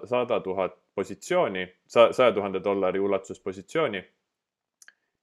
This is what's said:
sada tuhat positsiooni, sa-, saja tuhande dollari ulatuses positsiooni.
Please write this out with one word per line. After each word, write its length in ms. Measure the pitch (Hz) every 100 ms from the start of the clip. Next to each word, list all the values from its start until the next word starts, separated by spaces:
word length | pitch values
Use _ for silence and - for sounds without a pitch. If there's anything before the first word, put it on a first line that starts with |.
| 101
sada 340 | 123 120 104
tuhat 380 | 95 92 90 - _ -
positsiooni, 720 | 95 98 - 180 139 95 90 - _
sa-, 240 | 120 113
saja 180 | 101 123
tuhande 280 | 101 101 95
dollari 360 | 98 98 92 95
ulatuses 400 | 101 98 - 95
positsiooni. 640 | 101 95 - 165 147 98 90 _ _ _ _ _ _ _ - _ _ _